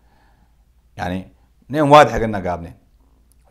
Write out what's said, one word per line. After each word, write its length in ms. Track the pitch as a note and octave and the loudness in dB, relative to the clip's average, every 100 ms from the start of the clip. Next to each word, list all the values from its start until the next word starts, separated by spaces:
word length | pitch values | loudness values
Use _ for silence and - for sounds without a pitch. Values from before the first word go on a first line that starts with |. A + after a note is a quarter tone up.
| _ _ _ _ _ _ _ _ _ - | _ _ _ _ _ _ _ _ _ -12
يعني 360 | F2+ F#2 - _ _ _ - | -10 -10 -12 _ _ _ -10
نين 120 | C#3+ | -4
واضح 320 | C#3+ D3 B2+ | 4 6 6
قلنا 360 | A2+ A2 G#2 F2+ | 2 -6 -6 -8
قابلين. 320 | E2+ E2 - _ _ _ _ _ _ - | -8 -12 -20 _ _ _ _ _ _ -8